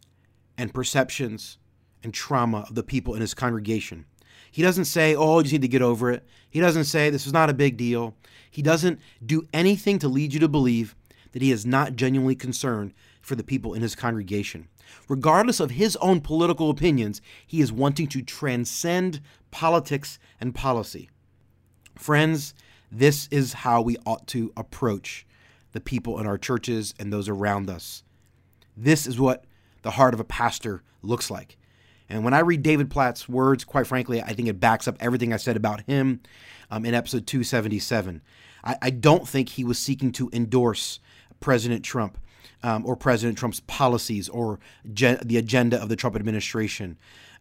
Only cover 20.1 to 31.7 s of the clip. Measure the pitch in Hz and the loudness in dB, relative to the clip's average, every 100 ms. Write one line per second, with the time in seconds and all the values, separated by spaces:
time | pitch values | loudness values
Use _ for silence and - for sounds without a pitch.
20.1 | - _ - 123 120 135 120 98 - - | -18 _ -10 -8 -4 -2 -2 -4 -12 -18
21.1 | _ _ _ _ _ _ _ _ - - | _ _ _ _ _ _ _ _ -10 0
22.1 | 151 160 160 147 - _ _ - 107 143 | 2 4 0 -6 -16 _ _ -10 2 4
23.1 | 147 - 143 127 - 127 117 117 117 110 | 4 -2 0 0 -2 2 2 2 -2 -4
24.1 | 113 - 123 113 - 110 - 123 101 - | -8 -6 -6 -6 -8 -12 -2 -2 -2 -6
25.1 | - - _ _ _ _ - - 127 117 | -16 -18 _ _ _ _ -12 -6 -6 -4
26.1 | 92 107 98 - 123 - 113 104 - 101 | -6 -4 -4 -2 -4 -2 -4 -4 -10 -6
27.1 | 104 98 98 104 101 98 87 - - _ | -6 -4 -2 0 0 -4 -10 -14 -18 _
28.1 | _ _ _ _ _ _ - 123 156 127 | _ _ _ _ _ _ -2 2 2 2
29.1 | 117 131 127 _ _ _ _ 110 131 131 | 0 2 0 _ _ _ _ -4 4 4
30.1 | 113 110 - 117 - 113 92 _ _ 98 | 4 -4 -2 -2 -2 -8 -10 _ _ -4
31.1 | 120 - 98 - _ _ | -4 -4 -10 -12 _ _